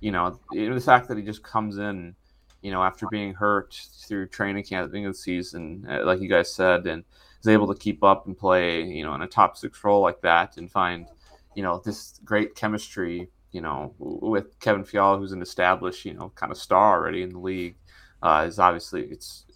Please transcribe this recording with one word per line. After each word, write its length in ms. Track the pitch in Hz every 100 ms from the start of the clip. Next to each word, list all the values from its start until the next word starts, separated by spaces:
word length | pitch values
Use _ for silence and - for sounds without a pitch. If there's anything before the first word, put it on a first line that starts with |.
you 100 | 107
know, 300 | 92 87 - -
you 180 | - 110
know, 60 |
the 60 | 127
fact 280 | 123 123 123
that 80 | 107
he 60 |
just 200 | 101 110
comes 360 | - 113 107 98
in, 360 | 104 98 87 90 _ _ _ _
you 80 | 98
know, 120 | 92
after 240 | 92 - 95
being 260 | 104 101
hurt 440 | 95 104 101 - - - - -
through 200 | 101 95
training 380 | - 101 98
camp 200 | 98 95
at 20 | 85
the 60 |
beginning 140 | 101 101
of 80 |
the 40 | 92
season, 680 | - 90 90 87 80 90 104
uh, 160 | 69
like 160 | 85 92
you 80 | 95
guys 240 | 87 87
said, 340 | - 92 90 87
and 180 | 82 - _ _ _
is 80 | 110
able 240 | 110 101
to 60 | 98
keep 240 | 104 -
up 240 | 98 98 -
and 100 | 92
play, 460 | 95 92 87 82
you 220 | 85 80
know, 100 | 78
in 80 | 71
a 40 | 90
top 300 | - 92 -
six 260 | - -
role 180 | 104 101
like 180 | 90 85
that 340 | 90 85 92 -
and 140 | 90
find, 360 | 101 90 87 85 - _ _ _
you 80 | 101
know, 180 | 92 87
this 360 | 107 - - -
great 300 | - 107 104
chemistry, 760 | - 107 104 - - 87 87 90 _ _
you 80 | 90
know, 340 | 82 71 73 -
w-, 320 | 71 - 107
with 280 | 104 - -
Kevin 240 | 120 101
Fiala, 340 | 95 101 98 98
who's 140 | 95
an 80 | 95
established, 640 | 90 - 90 92 90 -
you 80 | 101
know, 160 | - 87
kind 180 | - -
of 60 | -
star 400 | - 95 104 90
already 240 | 80 87
in 80 | 90
the 80 | 90
league, 380 | 92 92 87 - _ - - -
uh, 220 | 85 76 82
is 120 | 90
obviously, 460 | 90 85 - 87
it's 400 | 71 76 - - _